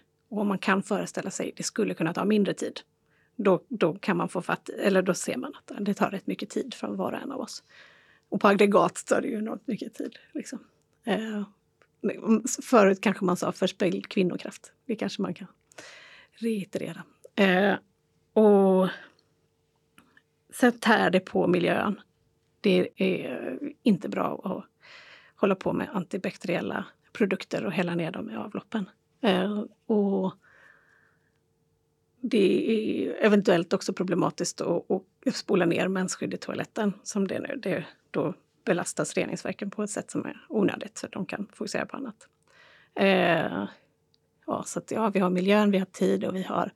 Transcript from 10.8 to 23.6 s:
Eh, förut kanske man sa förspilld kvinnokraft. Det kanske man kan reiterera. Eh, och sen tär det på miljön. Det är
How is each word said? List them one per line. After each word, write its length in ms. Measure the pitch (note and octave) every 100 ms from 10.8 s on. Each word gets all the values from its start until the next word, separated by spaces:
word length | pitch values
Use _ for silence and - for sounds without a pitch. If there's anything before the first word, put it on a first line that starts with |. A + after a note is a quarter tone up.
| _ _
Eh, 380 | - G3 A3 G#3 G#3 _ _ _ _ _ G#3 - - A3 A#3 -
förut 380 | - A#3+ G3 G3
kanske 240 | A3 F#3+
man 120 | F#3 F3+
sa 160 | -
förspilld 560 | - F#3 - F#3+ G3 -
kvinnokraft. 640 | - F#3 F#3+ - - - _ -
Det 100 | A3
kanske 260 | G3+ -
man 120 | F#3+
kan 140 | E3+ F#3 _ _ - - - - - -
reiterera. 680 | _ A3+ A3 F3+ - - E3+ - _ -
Eh, 400 | - G3 F#3 G3+ - - _ _ _ _
och 560 | - G#3+ G3+ G3 F#3 F#3 - - _ _ _ _ _ _ _ _ _ _ _ _ _ _
sen 260 | - B3 A#3+
tär 320 | G#3+ G#3 F#3
det 100 | F#3
på 260 | F#3 G3 F3+
miljön. 540 | F3 E3+ F3 F#3+ G3 - _ _ _ _ _
Det 280 | G#3 F#3 - -
är 600 | F#3+ E3 D#3 B3 - -